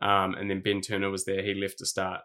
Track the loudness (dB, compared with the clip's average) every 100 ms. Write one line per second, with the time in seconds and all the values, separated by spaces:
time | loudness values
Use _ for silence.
0 | 2 4 4 0 -2 0 2 0 0 0
1 | 0 -2 -2 -2 0 -2 -4 -4 -4 -2
2 | -2 -4